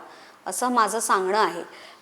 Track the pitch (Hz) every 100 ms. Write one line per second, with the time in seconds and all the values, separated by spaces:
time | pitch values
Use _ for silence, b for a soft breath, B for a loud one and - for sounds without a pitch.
0 | - B B B 185 190 247 247 208 277
1 | - 208 185 208 185 170 - B B B